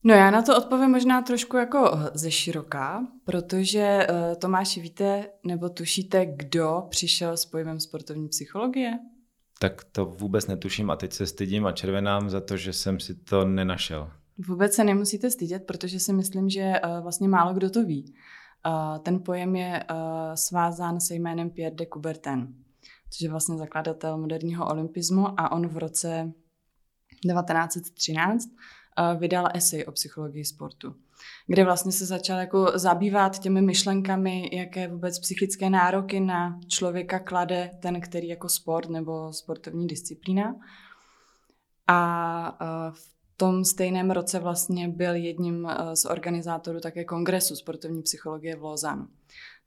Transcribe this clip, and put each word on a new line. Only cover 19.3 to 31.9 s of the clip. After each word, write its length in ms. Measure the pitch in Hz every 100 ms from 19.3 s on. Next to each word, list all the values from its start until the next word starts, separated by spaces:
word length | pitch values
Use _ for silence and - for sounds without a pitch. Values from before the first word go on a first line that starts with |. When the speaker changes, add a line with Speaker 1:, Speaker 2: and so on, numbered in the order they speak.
| 180 180 185
Speaker 1:
je, 280 | 180 175
eh, 120 | - 165 160 160 160 160
svázán 640 | - 175 170 170 175 175
se 160 | - 170
jménem 340 | 170 165 170
Pierre 260 | 170 160 160
de 100 | 165
Coubertin, 600 | 151 160 156 147 131 127 - _ _ - - -
což 120 | -
je 80 | 165
vlastně 280 | 160 165 160
zakladatel 600 | 151 156 160 160 160 156
moderního 500 | 156 160 165 170 -
olympismu, 680 | 156 160 175 160 190 196 196
a 120 | 160
on 160 | 170 170
v 100 | 160
roce 540 | 160 - 165 165 165 160 _ _ _ _ _ _ _ - 180
devatenáct 480 | 175 175 165 165
set 160 | 175 170
třináct, 600 | - - 156 175 226 233 - - - _ -
eh, 200 | 170 170
vydal 300 | 170 180 175
esej 320 | 175 - 156 151
o 40 |
psychologii 540 | 143 - - 151 147 147
sportu, 500 | - 147 - 135 - _ _ - - -
kde 160 | 180
vlastně 280 | 185 180 190